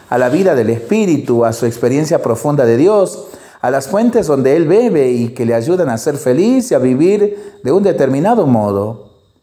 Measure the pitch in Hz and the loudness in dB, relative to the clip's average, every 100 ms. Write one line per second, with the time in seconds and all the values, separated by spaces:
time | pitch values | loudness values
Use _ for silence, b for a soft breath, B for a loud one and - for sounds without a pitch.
0 | B 127 123 156 190 139 110 117 - 208 | B -2 0 2 2 2 0 -2 -2 -2
1 | 202 139 117 117 113 113 120 113 123 139 | 0 0 0 0 0 0 -4 -2 -2 0
2 | 156 165 123 113 147 143 117 117 180 208 | 0 -2 -2 -2 -2 0 2 4 4 2
3 | 180 - B B B B 123 135 - 202 | 0 -4 B B B B -4 -2 -2 -2
4 | 233 233 156 135 131 160 160 202 240 165 | 0 0 0 0 2 2 2 2 2 2
5 | 127 120 117 120 117 117 123 180 151 113 | 0 0 -4 -4 -2 -2 0 -2 -2 -2
6 | - 147 127 127 220 262 233 143 127 127 | -4 -2 0 2 2 0 0 0 2 2
7 | 175 202 208 - - - 123 180 196 147 | 2 2 0 -4 -14 -8 -2 0 0 0
8 | 135 135 190 233 151 117 104 98 107 117 | 0 0 0 0 2 0 0 -2 -4 -8
9 | - _ _ _ | -18 _ _ _